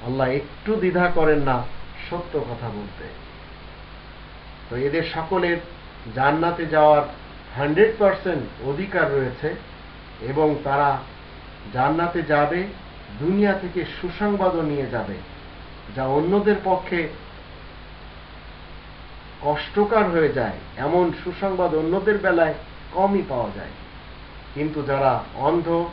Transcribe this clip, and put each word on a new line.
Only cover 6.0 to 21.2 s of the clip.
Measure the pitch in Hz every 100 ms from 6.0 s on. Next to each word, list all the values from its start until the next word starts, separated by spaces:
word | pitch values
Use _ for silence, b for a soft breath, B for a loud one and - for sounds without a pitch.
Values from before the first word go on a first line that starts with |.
| 120
জান্নাতে | 123 139 156 170 170 165
যাওয়ার | 156 151 147 143 - - - - 131
হান্ড্রেড | 143 156 220 -
পার্সেন্ট | 202 190 185 156 110 - 127
অধিকার | 143 196 180 147
রয়েছে | 139 127 - 151 - - - - - - -
এবং | 113 143 151 143
তারা | 139 139 143 139 - - - - - - 104
জান্নাতে | 120 151 160 170 175
যাবে, | 151 147 147 175 202 208 - - - 107
দুনিয়া | 160 196 208
থেকে | 190 180 175 151 -
সুসংবাদও | 180 - 208 202 185 165
নিয়ে | 151 143 127
যাবে, | 117 104 92 - - - - - - - 135
যা | 131
অন্যদের | 139 165 202 208 202
পক্ষে | 190 185 - 175 156 - - - - - - - - - - - - - - - - - - - - - - -
কষ্টকর | 143 151 - 208 208 220
হয়ে | 190 170 151
যায়। | 127 107 92 - -
এমন | 139 175 175 -